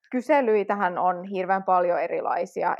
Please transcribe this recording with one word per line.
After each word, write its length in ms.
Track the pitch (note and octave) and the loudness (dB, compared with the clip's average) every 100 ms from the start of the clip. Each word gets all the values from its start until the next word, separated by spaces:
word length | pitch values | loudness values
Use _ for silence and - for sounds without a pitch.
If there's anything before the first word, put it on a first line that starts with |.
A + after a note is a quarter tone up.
| _ | _
kyselyitähän 880 | B3+ A#3+ D4 A#3+ G#3+ G3 G3+ F#3 F3+ | -6 2 2 4 2 2 0 -2 0
on 260 | F3+ F3+ | 0 -2
hirveän 400 | F#3+ G3 F3+ F#3+ | -6 -6 0 0
paljon 380 | F#3+ F#3 F3 E3 | 2 2 2 0
erilaisia, 760 | E3 D#3+ - - F#3+ - E3+ | -2 -4 -4 -4 -4 -4 -4